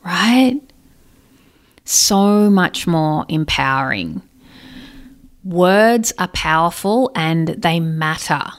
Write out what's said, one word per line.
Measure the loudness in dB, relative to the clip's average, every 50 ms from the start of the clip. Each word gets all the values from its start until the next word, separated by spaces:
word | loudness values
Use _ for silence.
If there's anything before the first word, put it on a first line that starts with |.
| _
right? | -6 -6 -4 0 2 2 4 4 2 0 -2 -8 _ _ _ _ _ _ _ _ _ _ _ _ _ _ _ _ _ _ _ _ _ _ _ _
So | -2 0 0 2 2 2 4 4 4 4 4 4 4
much | 4 4 2 0 -2 -4 -4 -2
more | 0 0 0 0 0 -2 -4 -4
empowering. | -4 -4 -2 -2 -2 -2 0 0 0 -2 -2 -2 -4 -6 -6 -8 -10 -12 -14 _ _ _ _ -20 -20 -20 -20 -20 -20 -20 -20 -20 -20 -20 -20 -20 -20 -20 -20 -20 -20 _ -12
Words | -6 0 2 2 4 4 4 4 4 2 2 0 -4 -4 -6
are | -8 -6
powerful | -6 -6 -2 0 0 2 0 0 -2 -4 -4 -2 0 0 0 0 -2
and | -2 -2 0 0 0 0 -2
they | -4 -2 -2 -2 0 0
matter | -2 -2 -4 -4 -4 -4 -4 -6 -4 -4 -4 -4 -4 -8 -12